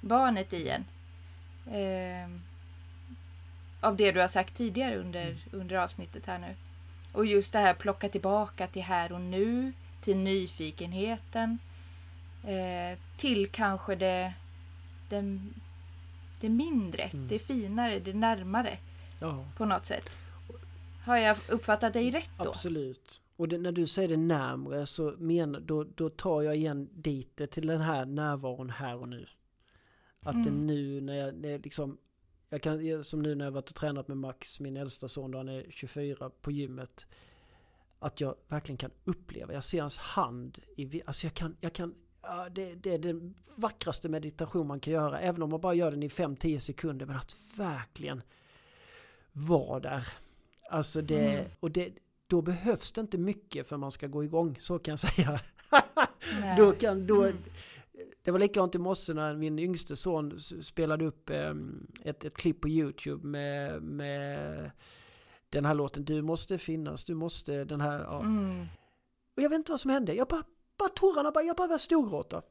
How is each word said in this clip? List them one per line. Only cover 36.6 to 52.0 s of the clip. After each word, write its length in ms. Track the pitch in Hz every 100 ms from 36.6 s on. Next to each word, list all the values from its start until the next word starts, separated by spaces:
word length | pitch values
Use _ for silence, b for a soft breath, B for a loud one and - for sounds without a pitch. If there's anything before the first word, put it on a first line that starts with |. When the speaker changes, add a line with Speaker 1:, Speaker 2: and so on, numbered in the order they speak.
| 139 127 131 - - b b b b b b b b _
Speaker 2:
att 220 | 143 -
jag 140 | 139 - _
verkligen 280 | 151 - 131
kan 140 | 131 -
uppleva, 480 | - 170 - - -
jag 120 | 139
ser 160 | 135 175
hans 180 | 147 -
hand 600 | - - 143 123 123 - - -
i 80 |
vi-, 180 | 135 156 -
alltså 200 | 135 160
jag 80 |
kan, 220 | - 165 170
jag 120 | 170
kan, 220 | 160 170 - _ _
ja, 260 | - 180 180
det, 260 | 180 185
det 200 | 175 196
är 40 | 170
den 360 | 175 170 175 190 - -
vackraste 520 | 214 - - - 170
meditation 580 | 160 151 - 160 180 151
man 140 | 139
kan 120 | 147
göra, 280 | 156 151 139
även 220 | 180 170
om 80 | 156
man 100 | 160
bara 140 | 180
gör 160 | 175 165
den 120 | 147
i 60 | 147
fem, 280 | - 165 139
tio 240 | 165 147
sekunder, 460 | - 135 165 135 135
men 100 | 135
att 200 | - - - -
verkligen 640 | 190 139 113 - 147 135 - b b b b b b b b b b
vara 480 | 143 151 165 - 131
där. 280 | 139 139 123 B B B B _ -
Alltså 320 | 165 147 156
det, 320 | 151 151 143 143
Speaker 1:
Mm. 120 | - -
Speaker 2:
och 100 | 165
det, 200 | 160 180 -